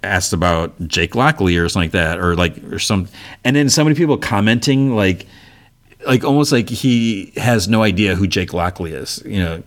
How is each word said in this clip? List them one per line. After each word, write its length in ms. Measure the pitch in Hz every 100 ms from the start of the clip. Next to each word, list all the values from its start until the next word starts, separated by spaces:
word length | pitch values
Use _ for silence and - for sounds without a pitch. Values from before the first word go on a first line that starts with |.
asked 300 | 98 95 -
about 420 | 90 87 82 82 - 82
Jake 260 | 87 87
Lockley 440 | 110 139 156 95 87
or 100 | 85
something 200 | 98 82
like 40 |
that, 280 | 92 80 85
or, 180 | 90 85
like, 260 | 87 - -
or 80 | 80
some, 300 | - 101 90 - - -
and 100 | 123
then 140 | 143 143
so 160 | 156
many 140 | 151 147
people 200 | 165 127
commenting, 760 | - 101 104 117 117 135 135 113
like, 320 | 98 90 - - - - _ _ _ _ -
like, 160 | 127
almost 300 | - 143 143
like 160 | 127 101
he 640 | 120 135 120 113 101 90 -
has 320 | 123 117 92
no 160 | 110
idea 320 | 110 92 104 90
who 120 | 98
Jake 260 | 98 87
Lockley 400 | 87 85 - 85
is, 280 | 73 - - -
you 180 | 101
know 180 | 87 82